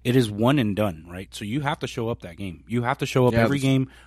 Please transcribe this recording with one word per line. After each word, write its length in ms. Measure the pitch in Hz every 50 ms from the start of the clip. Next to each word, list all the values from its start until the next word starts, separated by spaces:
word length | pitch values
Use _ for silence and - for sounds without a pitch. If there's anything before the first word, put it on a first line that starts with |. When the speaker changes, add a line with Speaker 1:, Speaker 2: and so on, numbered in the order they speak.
| -
Speaker 1:
it 120 | 127 120
is 140 | 131 120 104
one 280 | 104 101 113 123 143 147
and 160 | 120 104 98
done, 300 | 98 107 101 85 78 76 85
right? 240 | 87 92 98 - -
So 100 | - 113
you 140 | 104 113 147
have 180 | 143 143 160 -
to 60 | -
show 220 | 123 - 131 117 113
up 100 | 117 - -
that 140 | 90 85
game. 280 | 80 101 95 85 82 -
You 160 | - 113 120 120
have 160 | 120 139 -
to 80 | 147
show 200 | 135 - 135 127
up 80 | 123 113
Speaker 2:
Yeah, 60 | 117 117
Speaker 1:
every 140 | 113 143 143
Speaker 2:
that's 60 | 135
Speaker 1:
game 260 | 135 135 135 135 131 - - -